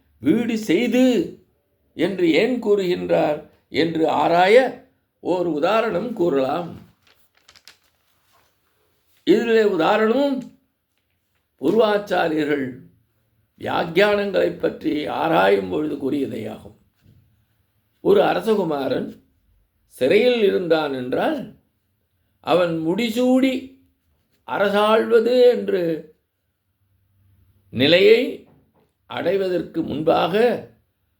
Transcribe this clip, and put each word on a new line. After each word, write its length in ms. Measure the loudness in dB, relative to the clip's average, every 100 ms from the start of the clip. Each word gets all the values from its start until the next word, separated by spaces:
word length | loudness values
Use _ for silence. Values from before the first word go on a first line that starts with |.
| _ _
"வீடு 380 | 0 0 0 -4
செய்து" 800 | -2 0 2 2 2 2 -4 -10 _ _ _ _ _ -4
என்று 380 | -4 0 2
ஏன் 300 | 2 0 -2
கூறுகின்றார் 840 | 0 0 0 -4 0 0 0 -4 -10 _ _
என்று 380 | -2 -2 0 0
ஆராய 800 | 0 2 2 6 6 4 -4 -18 _ _ _
ஓர் 260 | -4 -2 -2
உதாரணம் 680 | 0 0 0 0 -4 -6
கூறலாம். 680 | -2 0 0 -2 -4 -8 -14 -20 _ _ _ _ _ _ _ -20 _ _ _ _ _ _ _ _ _ _ _ _ _ _ _
இதிலே 400 | 2 2 4 2
உதாரணமும் 760 | 2 2 0 2 2 2 0 -2 -8 -20 _ _ _ _ _ _ _ _ _ _
பூர்வாச்சாரியர்கள் 1200 | 0 2 2 0 -2 -2 -2 -2 -2 -2 -4 -10 -20 _ _ _ _ _ _ _
வியாக்கியானங்களை 1000 | -8 -6 -4 0 2 0 -2 -2 -2 -2
பற்றி 460 | -6 -6 -6 -4 -6
ஆராயும் 640 | -4 0 2 2 0 -2
பொழுது 260 | -6 -6 -6
கூறியதேயாகும். 800 | -6 -4 -6 -8 -12 -14 -18 -20 _ _ _ _ _ _ _ _ _ _ _ _
ஒரு 200 | -2 0
அரசகுமாரன் 1000 | 0 -2 -2 -2 -2 -4 -4 -6 -8 -14 _ _ _ _ _ _ _
சிறையில் 580 | -4 2 4 4 2
இருந்தான் 500 | 2 0 0 0 0
என்றால், 680 | -6 -6 -4 -2 -4 -10 -18 _ _ _ _ _ _ _ _
அவன் 480 | 0 0 2 -2 -2
முடிசூடி 880 | -2 -2 0 2 2 2 -2 -10 -20 _ _ _ _ _ _ -10
அரசாள்வது 920 | -2 0 2 2 2 4 2 4 6
என்று 760 | 6 4 0 -2 -2 -4 -8 _ _ _ _ _ _ _ _ _ _ _ _ _ _ _ _
நிலையை 800 | -2 2 6 6 6 2 -8 -18 _ _ _ _ _ _
அடைவதற்கு 760 | -6 -2 -2 -2 -4 -4 -8
முன்பாக 840 | -6 -2 0 0 0 2 0 0 -8 _ _ _ _